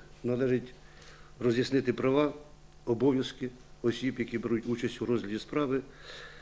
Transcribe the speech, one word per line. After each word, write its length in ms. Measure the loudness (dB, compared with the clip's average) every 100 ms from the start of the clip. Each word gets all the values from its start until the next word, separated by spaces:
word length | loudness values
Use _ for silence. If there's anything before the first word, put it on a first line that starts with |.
| -16 -6
належить 500 | -2 2 2 2 0 -14 -20 -20 -20 -20 -20 0
роз'яснити 540 | 2 4 2 2 2
права, 400 | 0 2 4 2 0 -14 -20 -20 -10 -2
обов'язки 640 | 4 4 4 0 -6 -8 -8 -18 -2
осіб, 380 | 0 0 -2 -2
які 180 | -4 -4
беруть 260 | 0 -2 0
участь 340 | -2 -2 -2
у 40 | 0
розгляді 340 | 0 0 -6
справи. 420 | -4 -2 0 -2 -4 -14 -16 -16 -16 -18